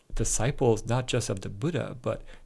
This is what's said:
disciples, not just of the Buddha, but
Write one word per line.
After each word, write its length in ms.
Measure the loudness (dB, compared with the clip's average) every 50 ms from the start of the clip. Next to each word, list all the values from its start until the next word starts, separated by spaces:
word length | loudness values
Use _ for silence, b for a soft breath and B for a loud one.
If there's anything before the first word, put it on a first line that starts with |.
| -12 -4 -2
disciples, 720 | 0 2 2 2 2 2 2 2 4 4 4 4 4 2
not 200 | 0 0 0 2
just 220 | 0 0 0 0 0
of 140 | -2 -4
the 60 | -4 -8
Buddha, 480 | -6 -4 -2 -2 -2 -2 -4 -4 -6 -6
but 220 | -4 -4 -4 -4 B B B B B